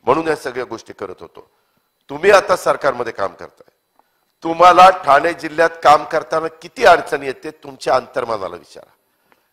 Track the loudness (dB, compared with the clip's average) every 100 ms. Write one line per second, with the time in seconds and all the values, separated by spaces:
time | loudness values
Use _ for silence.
0 | -2 -2 -2 -6 -8 -10 -10 -14 -16 -16
1 | -16 -16 -20 -20 -20 _ _ _ _ _
2 | -18 -4 2 2 2 -2 -2 -2 -4 -4
3 | -8 -8 -8 -10 -20 _ _ _ _ _
4 | _ _ _ _ -6 4 6 8 6 6
5 | 2 0 0 -6 -6 -2 -2 0 2 2
6 | 0 -8 -4 -6 -6 -12 -18 0 4 4
7 | 0 -8 -8 -10 -14 -18 -20 -10 -4 -4
8 | -4 -8 -6 -6 -8 -14 -20 -20 -20 _
9 | _ _ _ _ _